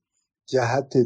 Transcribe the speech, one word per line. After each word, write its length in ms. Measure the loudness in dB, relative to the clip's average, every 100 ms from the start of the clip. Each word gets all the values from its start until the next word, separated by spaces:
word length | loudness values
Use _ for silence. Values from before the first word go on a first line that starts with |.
| _ _ _ _ -4
جهت 520 | -2 0 -2 0 0